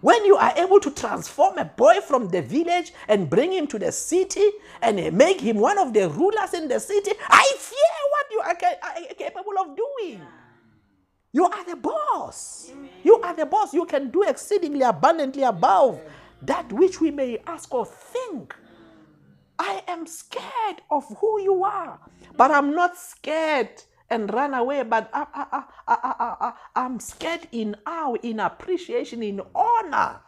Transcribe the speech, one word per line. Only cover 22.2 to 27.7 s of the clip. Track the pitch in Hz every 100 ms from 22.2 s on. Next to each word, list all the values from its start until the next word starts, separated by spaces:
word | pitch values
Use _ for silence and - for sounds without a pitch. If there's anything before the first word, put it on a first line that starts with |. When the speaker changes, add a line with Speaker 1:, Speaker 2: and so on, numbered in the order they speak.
| - -
Speaker 1:
but | 269
I'm | 294 285
not | 311 349 349
scared | - - - 311 320 294 214 - _ _ _
and | 220 208
run | 240 277
away, | 262 240 285
but | 233 226 220
I, | - 302
I, | - -
I, | 226 - - -
I, | 233
I, | - - 233 - 247
I, | 233 - -
I'm | 254 240
scared | - - - 330 330
in | 233 214